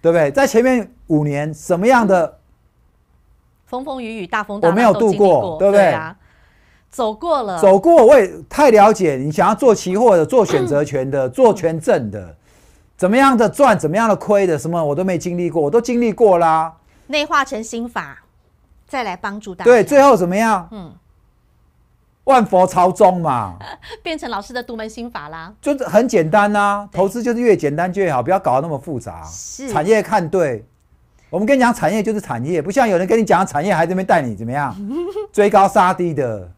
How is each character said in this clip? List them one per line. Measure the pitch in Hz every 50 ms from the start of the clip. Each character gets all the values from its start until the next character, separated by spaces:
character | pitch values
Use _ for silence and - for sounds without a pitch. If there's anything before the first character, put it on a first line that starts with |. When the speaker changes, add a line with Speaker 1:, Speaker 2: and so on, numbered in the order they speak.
Speaker 1:
对 | - 165
不 | 165
对？ | 170 156 143
在 | 139 269 269
前 | 247 - 226 240
面 | 262 254 247 202 - _ _ -
五 | - 165 151 151
年， | 147 143 143 147 156 151
什 | - - - 180
么 | 175 190
样 | 240 262 247 226
的 | 190 190 180 160 147 - _ _ _ _ _ _ _ _ _ _ _ _ _ _ _ _ _ _ _ _ _ _ _ _ _ _
Speaker 2:
风 | _ - 247 269
风 | 302 269 262 240
雨 | 220 226 220
雨、 | 190
大 | 165 - 214 208
风 | - 202 208
大 | 220 170
浪 | 175
Speaker 1:
我 |
没 | 208 247
有 | 220 190
度 | 208
过， | 226 214
Speaker 2:
都 |
经 | 185
历 |
过， | - 202 190 165 135 107 180 160
Speaker 1:
对 | 156 180 202
不 |
对？ | 196 202 196
Speaker 2:
对 | 170 135
啊， | 160 156 160 185 _ _ _ _ _ _ _ _ _ _ _ _ _ _ _
走 | - - 247 214 220
过 | 214 330 349 320 277
了。 | 240 202 185 170
Speaker 1:
走 | 175 196 190 196
过， | 190 330 339 320 233
我 | 226 302 262
也 | 202 180 160 160 156
太 | _ - - 302 277
了 | 220 208 202 214 220
解 | 185 190 160 139
你 | 127 131 151
想 | 151 - 175
要 | 190 220
做 | 214 - 254 208
期 | 190 - 185 185
货 | 208 247 240 196
的、 | 170 156
做 | - - 262 208
选 | - - 147 -
择 | 349 143 143 151
权 | - - 139 131 135
的、 | 135 139 131
Speaker 2:
嗯。 | 127
Speaker 1:
做 | 123 - 262 226 190
权 | 208 170 165 160 160
证 | 160 - 208 160 123 107
的， | 95 104 92 85 76 _ _ _ _ _ _ _ _ _ _ _ _
怎 | _ 185 180
么 | 208
样 | 254 269 277 262
的 | 214 240 202
赚、 | - - 285 254 214
怎 | 170 - 147
么 | 160
样 | 208 226
的 | 220 202
亏 | - - - 208 202 196
的， | 180 160 139
什 | 123 160
么 | 170 170 160
我 | 143 143
都 | 147 185
没 | 190 185
经 | 160 - 180 175
历 | 175 175 170
过， | 147 165
我 | 151 143
都 | - 233
经 | 226 - 247 240
历 | 240 226 190
过 | - - 208 185
啦。 | 170 170 165 160 160 160 165 - _ _ _ _ _ _
Speaker 2:
内 | _ 269 302 294
化 | 302 330 285 269
成 | 269 277 220 226
心 | 226 - 233 233 240
法， | - 214 165 143 139 - _ _ _ _ _ _ _ _ _ _ _ _ _
再 | _ - 269 240
来 | 202 180
帮 | 180 - 208 196 214
助 | - 208 180
大 | 175 180
家。 | 226
Speaker 1:
对， | 247 233 190
最 | - 285 277 269
后 | 277 254
怎 | 185 180 175
么 | 185
样？ | 202 226 226 214 190 170 170
Speaker 2:
嗯。 | 226 208 180 151 - _ _ _ _ _ _ _ _ _ _ _ _ _ _ _ _ _ _ _ _ _ _ _ _ _ _
Speaker 1:
万 | 254 269 254 220
佛 | - - 180 185
朝 | 180 - - 180 185
宗 | 180 - 214 185 185 180
嘛。 | 170 156 131 120 107 95 87 90 - - - _
Speaker 2:
<laughs> | - - 453 440
变 | _ 359 320
成 | 302 - 240
老 | 233 196
师 | 254 - 240
的 | 247 247
独 | 254 240
门 | 220 220 220
心 | 220 233 233 240
法 | 233 202 147
啦。 | 151 160 165 160 175 214 _
Speaker 1:
就 | - 285 -
是 | 262 -
很 | 170 151 208 240
简 | 247 233 196 160 156
单 | 151 208 202 208 208
啊， | 208 202 202 202 208 202 196
Speaker 2:
对。 | -
Speaker 1:
投 | - 190 196
资 | 196 240
就 | 226 240 233
是 | 233
越 | 247 240 202
简 | - - 143 143
单 | 156 175 185 175
越 | 196 190 175 143
好， | 127 117
不 | 123
要 | 147 -
搞 | - 147 123
得 | 131
那 | 151
么 | 170 151 135
复 | 127 - 151
杂。 | 120 - 110 82 82 80
Speaker 2:
是。 | 80 80 - - - - - 269 269
Speaker 1:
产 | 208 - 151
业 | 190 220 214
看 | 202 147 202 208 175 151
对， | - 190 170 143 123 104 110 _ _ _ _ _ _ _ _ _ _ _ _ _
我 | -
们 | 175 214
跟 | 214 277
你 | 262
讲， | 247 240 233
产 | - - 156 196
业 | 220
就 | 196 - -
是 | -
产 | - - 139 117 120
业， | 147 180 160
不 | 143 180
像 | 196 277 254
有 | 226 190
人 | 170 185
跟 | 185 226 226
你 | 220
讲 | - 196 170 196
产 | - - 147 156
业， | 208 190
还 | 156 170
这 | 165 185
边 | 185 190
带 | - - 165
你 | 139 120 107
怎 | 92 113
么 | 117 123
样， | 143 143 131 101 190 202 202 262 330 349
Speaker 2:
<laughs> | 359 381 415 415 415 _
Speaker 1:
追 | - - 202
高 | 202 202 196
杀 | 196 - 220 185 180 185
低 | 185 180 175 156
的 | 131 135 120 107 101 90 85 90